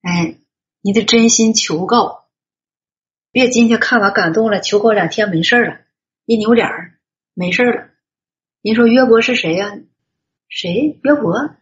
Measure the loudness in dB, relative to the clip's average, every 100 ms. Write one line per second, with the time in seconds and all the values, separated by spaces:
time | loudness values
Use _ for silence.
0 | -4 -4 -4 -8 _ _ _ _ -2 0
1 | 2 4 4 4 2 0 -4 -6 0 0
2 | 0 -6 _ _ _ _ _ _ _ _
3 | _ _ _ 0 2 4 2 2 0 0
4 | 0 0 -2 0 0 -2 -2 0 2 2
5 | -2 -2 -2 -2 0 0 0 -6 _ _
6 | _ _ -4 -2 2 2 0 -8 -16 _
7 | _ _ _ -10 -6 0 0 -2 -10 _
8 | _ _ _ _ _ _ -4 2 4 4
9 | 4 2 2 -4 -4 -4 -6 -10 -20 _
10 | _ _ _ _ _ -10 -6 -2 -4 -2
11 | 0 0 0 -4 -6 _